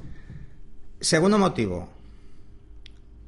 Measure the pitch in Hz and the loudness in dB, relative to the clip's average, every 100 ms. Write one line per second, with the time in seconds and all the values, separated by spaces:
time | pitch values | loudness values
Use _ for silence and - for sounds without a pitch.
0 | - - - - - - - - - - | -12 -12 -12 -12 -12 -12 -12 -10 -10 -4
1 | - 165 190 208 190 - 104 87 85 - | 2 6 6 6 6 4 0 -2 -6 -14
2 | - - - - - - - - - - | -20 -18 -16 -14 -16 -18 -18 -18 -18 -18
3 | - - | -20 -20